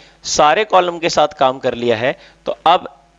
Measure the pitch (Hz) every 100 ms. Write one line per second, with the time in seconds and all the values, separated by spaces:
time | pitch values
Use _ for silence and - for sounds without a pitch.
0 | - _ - - 151 175 214 185 180 170
1 | 165 165 151 - 131 131 131 117 120 110
2 | 127 - - _ - - 156 180 - -
3 | _